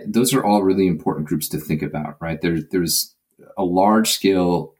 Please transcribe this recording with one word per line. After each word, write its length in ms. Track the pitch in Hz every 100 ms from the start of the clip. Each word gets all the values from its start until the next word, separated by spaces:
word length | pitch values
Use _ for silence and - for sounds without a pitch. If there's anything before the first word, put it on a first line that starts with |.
| 104
those 280 | 107 127
are 100 | 139
all 180 | 104 104
really 260 | 95 95 95
important 400 | 82 - - 76
groups 200 | 80 -
to 80 | 78
think 220 | - 76
about, 360 | 73 76 76 -
right? 200 | 82 78
There, 160 | 87 82 76
there's 440 | 92 82 - - _ _ _ - -
a 60 |
large 460 | 92 90 101 110 110
scale 640 | - 98 95 87 85 76 _